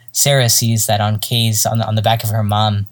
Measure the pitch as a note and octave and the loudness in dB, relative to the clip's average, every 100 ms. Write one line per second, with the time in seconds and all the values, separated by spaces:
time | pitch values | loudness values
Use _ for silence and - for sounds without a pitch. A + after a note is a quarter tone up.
0 | - - C#3+ C#3 A#2 - A2+ A2+ A2 A2 | -8 -2 2 2 2 2 0 0 0 0
1 | G#2 G#2 - A#2+ A2+ G#2 - A2+ A2 A2 | 0 -2 -2 -2 0 0 -2 -2 -2 0
2 | G#2+ A2+ G#2+ A2 G#2 G#2 G#2+ G#2 G2+ | 0 0 -2 -2 0 0 0 -2 -6